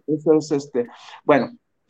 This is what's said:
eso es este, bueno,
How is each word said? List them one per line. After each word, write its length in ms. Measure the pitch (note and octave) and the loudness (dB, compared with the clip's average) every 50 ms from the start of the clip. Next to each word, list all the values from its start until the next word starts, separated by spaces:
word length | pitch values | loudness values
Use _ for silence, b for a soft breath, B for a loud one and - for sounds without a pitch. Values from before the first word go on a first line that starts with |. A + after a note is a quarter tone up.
| - - | -4 -6
eso 260 | D#3 D3+ - E3 D#3 | -6 -4 0 2 2
es 180 | D#3 D3+ D#3 | 2 0 -2
este, 360 | D#3 C#3 C#3 - - B2 A#2+ B B B B B B B B | -6 -6 -6 -6 -6 -6 -6 B B B B B B B B
bueno, 280 | - D3 C3 A#2 - - - _ _ _ _ _ - | 0 2 2 0 -2 -10 -16 _ _ _ _ _ -20